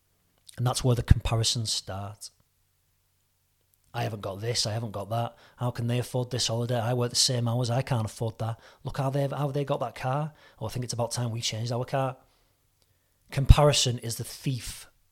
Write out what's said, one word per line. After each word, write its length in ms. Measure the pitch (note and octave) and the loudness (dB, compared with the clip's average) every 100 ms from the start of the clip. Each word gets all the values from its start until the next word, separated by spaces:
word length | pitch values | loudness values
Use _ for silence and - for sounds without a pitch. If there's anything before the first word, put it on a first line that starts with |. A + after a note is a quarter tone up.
| _ _ _ _ - - | _ _ _ _ -18 -2
And 100 | B2 | 0
that's 180 | A#2+ | 2
where 100 | C3 | 2
the 80 | A#2+ | 2
comparisons 720 | - - - A2+ A2 A#2+ G#2+ | 6 4 4 2 2 2 0
start. 580 | - - F#2+ G2+ G#2+ - _ _ _ _ _ _ _ _ _ _ _ _ _ _ _ _ | -2 -4 -8 -8 -10 -16 _ _ _ _ _ _ _ _ _ _ _ _ _ _ _ _
"I 120 | A#2+ | -4
haven't 160 | A#2 G#2+ | -4 -4
got 200 | G2 G2 | -6 -4
this, 260 | A2+ A#2 A2+ | -2 0 0
I 60 | |
haven't 200 | G#2+ A#2 | -2 -4
got 160 | G2 G2 | -6 -2
that. 280 | A2+ A#2 - - - | -2 -2 -6 -20 -4
How 140 | B2 | -4
can 160 | - A#2 | -2 0
they 120 | B2 | 0
afford 320 | - B2+ A#2+ | 0 -2 0
this 160 | A#2+ - | 0 0
holiday? 320 | A#2 A#2+ B2+ | 0 0 0
I 160 | A2+ | 2
work 160 | B2 A#2+ | 2 2
the 60 | A#2+ | 2
same 320 | - B2 A#2 | 2 2 2
hours, 220 | A#2+ A#2 | 2 2
I 120 | A#2+ | 0
can't 220 | - B2+ | 2 0
afford 340 | A2 - A2+ - | 0 -2 -6 -4
that. 220 | A2 A#2 - - | -6 -6 -12 -12
Look 140 | C3 C3+ | -8 -2
how 120 | C3+ | 0
they've, 220 | C#3 C#3 | 0 0
how 180 | C#3 D3 | 0 -2
they 140 | C#3+ | 0
got 160 | C#3 C#3+ | 0 0
that 140 | A#2+ | -2
car. 380 | - C3 C#3 D#3 - - - | -4 -2 0 -2 -8 -20 -10
Oh, 60 | A2 | -6
I 40 | |
think 140 | A#2+ | -4
it's 80 | A#2+ | -4
about 200 | A#2 A#2 | -2 -2
time 180 | - A#2+ | 0 -2
we 100 | A#2 | -2
changed 320 | - A2 A#2 | -4 -2 -2
our 120 | B2 | -2
car." 340 | B2+ C#3 C3 B2+ - _ _ _ _ _ _ _ _ _ - | 0 0 0 -4 -16 _ _ _ _ _ _ _ _ _ -6
Comparison 680 | - C3+ - D3 - B2+ A#2+ | -2 4 6 6 6 2 0
is 180 | A#2 A2+ | -4 -6
the 80 | |
thief 640 | A#2 - D3 B2 - - - _ _ | -8 -6 -4 -4 -6 -12 -16 _ _